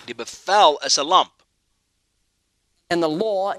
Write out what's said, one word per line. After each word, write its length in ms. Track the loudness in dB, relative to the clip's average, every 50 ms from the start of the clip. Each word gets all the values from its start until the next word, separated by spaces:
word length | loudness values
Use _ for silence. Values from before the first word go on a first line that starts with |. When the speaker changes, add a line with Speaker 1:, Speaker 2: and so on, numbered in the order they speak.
| -16
Speaker 1:
Die 100 | -16 -14
bevel 640 | -12 -12 -14 -14 -14 -6 0 2 4 6 4 4 2 -2
is 120 | -2 -2 -2
'n 80 | 0
lamp. 280 | 2 2 2 2 0 _ _ _ _ _ _ _ _ _ _ _ _ _ _ _ _ _ _ _ _ _ _ _ _ _ _ _ _ _ _ _ _
Speaker 2:
and 140 | -2 -2 0
the 60 | -2
law 440 | -2 -2 -2 -2 -2 -2 -4 -4 -6